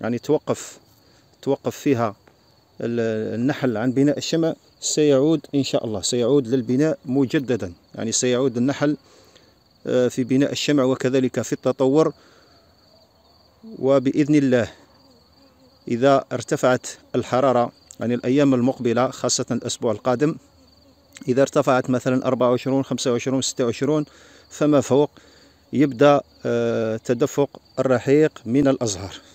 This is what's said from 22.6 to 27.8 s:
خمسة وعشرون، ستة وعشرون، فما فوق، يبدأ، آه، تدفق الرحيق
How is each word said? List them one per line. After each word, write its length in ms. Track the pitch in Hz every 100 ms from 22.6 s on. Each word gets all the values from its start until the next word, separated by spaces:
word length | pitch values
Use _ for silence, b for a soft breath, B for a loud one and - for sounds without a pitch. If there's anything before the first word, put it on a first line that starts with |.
| 135 135
خمسة 280 | 131 123 139
وعشرون، 300 | 120 135 131
ستة 240 | - - 120
وعشرون، 400 | - 135 151 151 b b b b
فما 320 | - 151 143
فوق، 280 | - 131 147 - b b b b b
يبدأ، 480 | 120 147 113 143 147 - _ 123
آه، 520 | 120 117 117 110 110
تدفق 640 | - 120 143 - 143 - _
الرحيق 520 | -